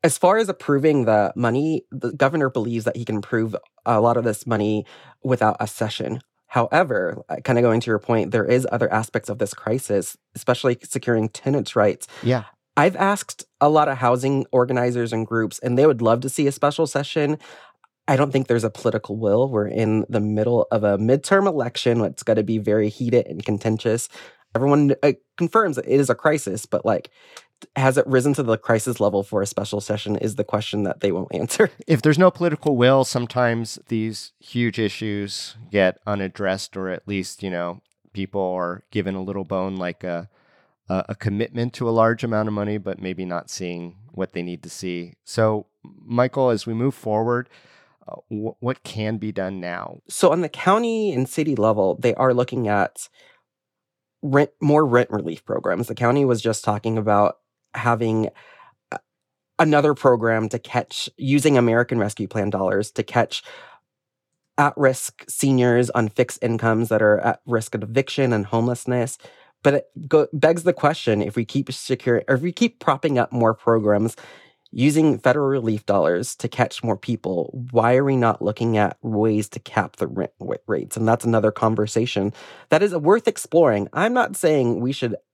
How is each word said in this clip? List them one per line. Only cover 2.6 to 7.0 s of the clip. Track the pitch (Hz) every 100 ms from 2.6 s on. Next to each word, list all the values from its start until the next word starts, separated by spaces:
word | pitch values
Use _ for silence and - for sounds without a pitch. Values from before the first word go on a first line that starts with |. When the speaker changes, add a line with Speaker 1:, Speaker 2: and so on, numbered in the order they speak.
| 110 117
Speaker 1:
that | 110 120
he | 117
can | 107
approve | - 113 110 104 _ _ -
a | 113
lot | 117 117
of |
this | 117 107 -
money | 110 104 107 101 - - _
without | 135 123 107 -
a | 110
session. | - 110 - - 123 _ _ _
However, | 127 117 156 175 107